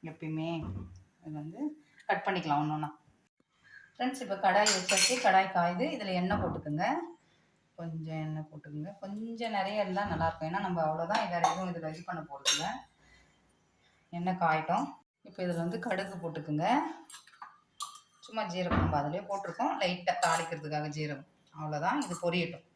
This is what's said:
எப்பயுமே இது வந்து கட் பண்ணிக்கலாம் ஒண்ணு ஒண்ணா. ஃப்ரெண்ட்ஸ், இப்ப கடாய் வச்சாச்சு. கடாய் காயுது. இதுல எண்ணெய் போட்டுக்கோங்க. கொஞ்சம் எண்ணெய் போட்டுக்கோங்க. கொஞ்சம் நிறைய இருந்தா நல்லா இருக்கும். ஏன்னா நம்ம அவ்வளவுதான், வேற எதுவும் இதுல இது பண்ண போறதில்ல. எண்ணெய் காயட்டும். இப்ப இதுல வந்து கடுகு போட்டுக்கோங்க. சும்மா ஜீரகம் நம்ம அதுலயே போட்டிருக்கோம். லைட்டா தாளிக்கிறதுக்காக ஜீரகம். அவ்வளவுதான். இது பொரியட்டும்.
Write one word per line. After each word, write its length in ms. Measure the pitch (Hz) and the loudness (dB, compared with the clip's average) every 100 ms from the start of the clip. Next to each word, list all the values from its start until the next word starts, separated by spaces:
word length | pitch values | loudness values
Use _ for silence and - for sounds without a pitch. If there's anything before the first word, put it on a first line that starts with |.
| 160 | -10
எப்பயுமே 380 | 160 156 156 165 165 147 95 92 - - _ 165 | -8 -6 -2 -2 -2 -4 -6 -10 -16 -20 _ -10
இது 40 | 151 | -8
வந்து 180 | 151 190 294 - _ - - | -8 -4 -6 -6 _ -18 -2
கட் 160 | 185 | 0
பண்ணிக்கலாம் 380 | - 185 160 143 | 2 -2 2 2
ஒண்ணு 120 | 151 151 | 2 -2
ஒண்ணா. 120 | 151 - _ _ _ _ _ _ - - - | -4 -8 _ _ _ _ _ _ -20 -20 -20
ஃப்ரெண்ட்ஸ், 300 | _ 254 277 | _ -2 -2
இப்ப 120 | 196 196 196 | -4 2 6
கடாய் 260 | 190 208 | 6 6
வச்சாச்சு. 420 | 185 180 190 - 247 220 | 4 2 4 4 6 8
கடாய் 200 | 190 190 | 6 6
காயுது. 320 | 185 175 180 277 | 4 2 2 0
இதுல 200 | 294 196 180 | -2 -2 0
எண்ணெய் 200 | 185 208 | 2 2
போட்டுக்கோங்க. 460 | 170 151 151 151 208 320 339 - _ _ _ _ _ - | 0 -2 -2 0 2 0 -4 -12 _ _ _ _ _ -10
கொஞ்சம் 400 | 165 160 160 160 | -8 -6 -6 -4
எண்ணெய் 240 | 156 156 151 | -4 -4 -8
போட்டுக்கோங்க. 420 | 151 151 147 160 202 | -12 -10 -8 -8 -8
கொஞ்சம் 520 | 196 208 226 226 233 202 | -10 -8 -8 -4 -2 0
நிறைய 260 | 190 208 | 0 0
இருந்தா 200 | 190 185 202 | 0 0 0
நல்லா 180 | 160 165 | 2 0
இருக்கும். 220 | - 160 | 0 -4
ஏன்னா 120 | 190 196 | -2 -2
நம்ம 160 | 175 156 | 0 0
அவ்வளவுதான், 360 | 160 165 226 202 | 0 0 -2 0
வேற 100 | 175 - | 2 2
எதுவும் 200 | 185 185 | 0 -4
இதுல 200 | 170 156 | -6 -8
இது 100 | 160 170 | -10 -8
பண்ண 120 | 165 151 | -10 -8
போறதில்ல. 340 | 139 - 147 175 247 - _ _ - _ _ _ _ _ _ _ _ _ 170 | -4 0 0 -2 -6 -12 _ _ -20 _ _ _ _ _ _ _ _ _ -2
எண்ணெய் 220 | 175 180 | -2 2
காயட்டும். 460 | 165 156 151 196 277 - _ _ - | 4 4 4 0 0 -6 _ _ -18
இப்ப 100 | - 180 | -4 -2
இதுல 180 | 165 170 | 0 0
வந்து 140 | 226 240 | -2 -2
கடுகு 320 | 185 190 175 | -2 -2 -6
போட்டுக்கோங்க. 420 | 165 156 151 151 185 269 330 - - - - - - - _ _ - - _ _ - | -6 -6 -2 0 4 4 2 -6 -14 -18 -18 -20 -20 -20 _ _ -12 -12 _ _ -8
சும்மா 180 | 220 180 175 | -4 -2 -2
ஜீரகம் 280 | 175 156 | 2 4
நம்ம 160 | 156 151 | 4 2
அதுலயே 220 | 147 175 202 | 0 -4 -4
போட்டிருக்கோம். 440 | 196 - - 254 - | -6 -6 -2 0 2
லைட்டா 320 | 185 180 - - 165 | 0 0 0 4 4
தாளிக்கிறதுக்காக 640 | 165 165 156 147 151 151 147 | 4 0 -6 -4 -2 -2 -4
ஜீரகம். 320 | 151 139 - _ _ 156 | -4 -6 -10 _ _ -10
அவ்வளவுதான். 420 | 151 147 170 294 180 | -4 0 0 0 -2
இது 100 | 175 175 | -2 0
பொரியட்டும். 400 | 175 165 - - | 2 0 -6 -18